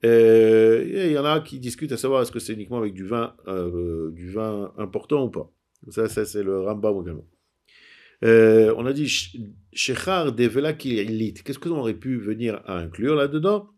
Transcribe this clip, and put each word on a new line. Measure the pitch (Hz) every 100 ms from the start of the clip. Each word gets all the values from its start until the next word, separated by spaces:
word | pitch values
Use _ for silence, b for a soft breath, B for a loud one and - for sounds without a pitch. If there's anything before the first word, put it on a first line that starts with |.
Euh, | 117 117 113 113 110 110 110 113 -
et | - 180
il |
y | 151
en |
a | 143 156
qui | - 135
discutent | 123 117 151
à | 117
savoir | 131 135
est-ce | 123
que | 123
c'est | -
uniquement | 107 98 120
avec | 107
du | 92 95
vin, | 117 117 _ 92
euh, | 95 87 87 87 82 80
du | 82 90
vin | 98 110 104 101 -
important | 104 95 - 147
ou | 127
pas. | - - _ _ _ -
Ça, | - 110
ça | 101 104
c'est | 104
le | 98 95
Rambam | 95 107 107 98
également. | 87 78 80 _ _ _ _ b b b b b
Euh, | 113 113 110 110 110 110
on |
a | 120
dit | 139 143
sh-, | - - 123 104 - _
Shechar | - - 127 - 190 156
Devela | 113 120 117 147
Kilit. | 151 139 117 101 110 110 101
Qu'est-ce | - 135
qu'on | 170
aurait | 165 117
pu | 110 127 127
venir | 104 110 117 101 -
à | 92
inclure | 85 85 123
là-dedans ? | 151 139 151 170 208 202